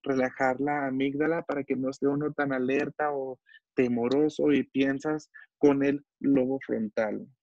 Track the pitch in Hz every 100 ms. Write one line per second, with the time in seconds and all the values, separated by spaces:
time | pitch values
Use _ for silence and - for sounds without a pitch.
0 | 143 131 127 - 131 127 143 147 139 131
1 | 139 139 156 170 165 143 139 127 131 139
2 | 139 143 151 151 143 131 127 139 143 -
3 | 151 143 131 127 _ - _ - 127 120
4 | 120 135 151 147 147 139 131 131 135 135
5 | 156 156 - - - _ 147 139 143 143
6 | _ _ 135 139 127 135 - 117 107 -
7 | 110 104 123 _